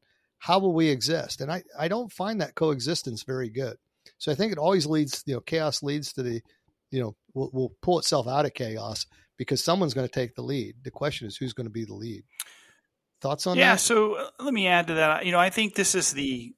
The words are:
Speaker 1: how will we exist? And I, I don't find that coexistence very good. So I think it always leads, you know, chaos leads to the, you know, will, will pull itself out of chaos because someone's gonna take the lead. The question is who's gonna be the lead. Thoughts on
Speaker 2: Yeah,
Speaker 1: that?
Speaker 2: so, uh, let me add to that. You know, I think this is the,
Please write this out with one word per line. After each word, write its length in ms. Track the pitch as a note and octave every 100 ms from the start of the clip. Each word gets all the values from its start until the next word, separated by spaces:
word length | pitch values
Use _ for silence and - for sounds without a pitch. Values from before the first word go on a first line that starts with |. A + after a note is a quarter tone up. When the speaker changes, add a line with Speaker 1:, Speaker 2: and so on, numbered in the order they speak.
| _ _ _ _
Speaker 1:
how 200 | - F#3
will 140 | F#3+
we 160 | E3 D#3+
exist? 540 | C3 A#2 E3 - -
And 100 | C#3+
I, 100 | F3 - -
I 100 | E3
don't 220 | G#3+ A#3
find 300 | - F#3+ A3
that 140 | D3+
coexistence 680 | - D#3+ C#3 B2 E3 C3+ A2
very 260 | - C3 A#2+
good. 260 | A#2 B2+ - _ _ - _
So 160 | -
I 20 |
think 180 | C3+ A3
it 60 | E3
always 280 | D#3+ G3 D3
leads, 360 | D#3 C#3+ - -
you 80 |
know, 60 | B2
chaos 420 | - D#3+ D#3 -
leads 320 | C#3+ D3 C#3+
to 80 | -
the, 180 | B2 A#2 - _ _ _ _
you 100 | C3
know, 140 | A2+ - _
will, 160 | C3+ -
will 200 | C3 B2+ -
pull 160 | F3 F3
itself 280 | - D3+ A#2+
out 200 | C#3 C#3+
of 80 |
chaos 500 | - A#2+ A2 G#2+ G#2+ - _ _ -
because 260 | B2+ C3+
someone's 300 | - F#3 E3
gonna 160 | C3 B2+
take 260 | - A#2+
the 80 | -
lead. 340 | B2 C#3 G2+ A#2
The 80 | C3
question 380 | - D3 C#3+ G#2+
is 80 | -
who's 160 | B2+
gonna 160 | B2 A#2
be 160 | A2+
the 100 | G#2+
lead. 300 | G2+ A2+ G2 - - - - _ _ _ _ _ _
Thoughts 260 | C3+ D3 F#3
on 120 | F3+
Speaker 2:
Yeah, 160 | C4
Speaker 1:
that? 60 | G#3+
Speaker 2:
so, 340 | - A3+ G#3+
uh, 160 | - - -
let 160 | C4
me 120 | A#3 F#3
add 200 | F3 E3+
to 80 |
that. 320 | D#3+ D#3 D#3 F#3
You 60 |
know, 60 | F3
I 120 | F#3
think 240 | F#3 G#3+
this 200 | - F#3+
is 180 | F#3 D#3+
the, 420 | C#3 C#3 B2+ A#2+